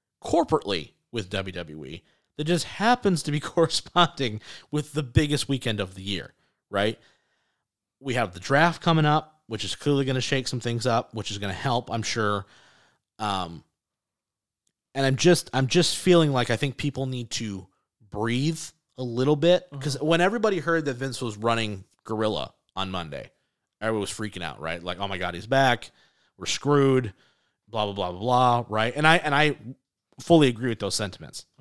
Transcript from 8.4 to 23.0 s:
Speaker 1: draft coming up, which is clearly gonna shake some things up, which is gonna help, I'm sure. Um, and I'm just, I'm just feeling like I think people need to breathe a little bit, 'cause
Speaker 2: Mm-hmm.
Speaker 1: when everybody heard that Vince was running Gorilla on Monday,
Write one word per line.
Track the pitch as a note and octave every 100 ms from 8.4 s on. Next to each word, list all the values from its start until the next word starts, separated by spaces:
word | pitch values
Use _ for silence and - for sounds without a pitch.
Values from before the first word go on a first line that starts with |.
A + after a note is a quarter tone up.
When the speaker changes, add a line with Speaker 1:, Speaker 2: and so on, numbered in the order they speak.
Speaker 1:
draft | - C#3 E3+ E3
coming | - D#3+
up, | D3+ D3+ D3+ _ -
which | A2
is | F#2
clearly | - - C#3+
gonna | C3+ C3
shake | - C3+ B2+
some | B2+
things | A#2+ A#2 B2
up, | A#2 -
which | A2 G2+
is | G2+
gonna | G2+
help, | F#2+ C3+ A#2+ -
I'm | A2+
sure. | A2 - G#2+ G2+ G2 _ _ _ _ _ _ -
Um, | G#2+ G2 F2 E2 - _ _ _ _ _ _ _ _ _ _ _ _
and | C3+
I'm | C3+ C3
just, | E3+ F3 -
I'm | B2+ C3+
just | E3+ E3 -
feeling | - F3 D#3
like | C3+ B2
I | A#2
think | C#3+ -
people | D3 C3+ C3
need | B2+ A#2
to | - A2+ G2 F#2 _ _ _ G#2
breathe | G#2 A2+ A#2+ D3 D#3+ - - _ -
a |
little | B2+ A#2 C3 D3+
bit, | E3 F3+ - C#3+
'cause | C#3 C3
Speaker 2:
Mm-hmm. | D#3
Speaker 1:
when | E3
everybody | F3+ A#3 G#3+ F#3+
heard | C#3+ E3 D3
that |
Vince | B2 C3+ B2
was | B2 G#2
running | A#2 A2+ A2 G2 G2 _
Gorilla | - A2 A2 F#2 B1+ - _ -
on | F#2+
Monday, | F#2